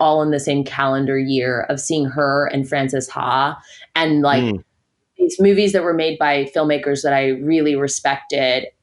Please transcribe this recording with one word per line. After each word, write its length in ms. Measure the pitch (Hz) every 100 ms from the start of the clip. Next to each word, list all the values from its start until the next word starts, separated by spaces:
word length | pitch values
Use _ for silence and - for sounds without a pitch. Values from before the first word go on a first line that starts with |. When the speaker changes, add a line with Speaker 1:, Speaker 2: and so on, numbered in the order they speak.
Speaker 1:
all 220 | 156 156
in 80 | 151
the 100 | 147
same 240 | 147 143
calendar 540 | 135 - 135 135 135 135
year 440 | 135 135 127 123 -
of 100 | 143
seeing 240 | - 160 139
Her 400 | 139 143 139 143
and 160 | 139 135
Frances 400 | 143 135 135 127
Ha, 480 | 135 123 127 143 156 - - -
and, 280 | 160 160 151
like, 200 | 143 135
Speaker 2:
Mm. 220 | 120 95 - _ _ _ _ -
Speaker 1:
these 240 | 359 180
movies 320 | 196 202 208
that 120 | 196
were 100 | 175
made 240 | 165 160 156
by 320 | 151 143 139
filmmakers 480 | 160 151 147 143 139
that 100 | 143
I 140 | 139 135
really 480 | 131 147 160 151 139
respected, 880 | 139 - 143 139 - 143 131 127 - -